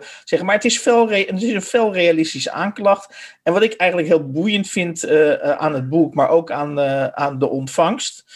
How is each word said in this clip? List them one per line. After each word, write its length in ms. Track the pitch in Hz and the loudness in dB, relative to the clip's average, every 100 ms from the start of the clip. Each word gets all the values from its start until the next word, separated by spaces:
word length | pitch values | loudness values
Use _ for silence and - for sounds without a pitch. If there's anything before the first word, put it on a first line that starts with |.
| - - | -6 -16
zeggen. 220 | - - 185 | -4 -2 0
Maar 80 | 208 | 0
het 80 | |
is 140 | 233 - | 0 0
fel 300 | - 233 226 | 2 4 4
re-, 180 | 202 196 | 0 -2
het 160 | 185 | -2
is 100 | 233 | -2
een 100 | 208 | -4
fel 300 | - 240 220 | -2 0 0
realistische 580 | 185 170 160 160 135 131 | 2 2 2 0 -4 -8
aanklacht. 880 | - 196 208 202 196 - - - _ | -6 -6 0 2 2 -2 -20 -20 _
En 100 | - | 0
wat 100 | 185 | 2
ik 120 | 226 | 2
eigenlijk 360 | 220 180 180 156 | 0 0 0 2
heel 200 | 160 139 | 2 2
boeiend 380 | 143 202 208 190 | -4 -2 -2 -2
vind, 360 | 196 175 165 | -4 -4 -4
eh, 280 | - 151 151 | 0 4 4
eh, 180 | 143 147 | 2 -2
aan 240 | 143 156 | -2 -2
het 140 | 143 131 | -2 -2
boek, 260 | 160 156 | 0 2
maar 140 | 147 135 | 2 2
ook 220 | 165 165 | 2 0
aan, 300 | 131 147 143 | -6 -4 -2
eh, 260 | 139 135 131 | 0 0 -2
aan 320 | - 143 135 | -2 -4 -2
de 100 | 135 | -2
ontvangst 760 | 135 135 - 165 - - - _ | -2 -4 0 0 0 -8 -12 _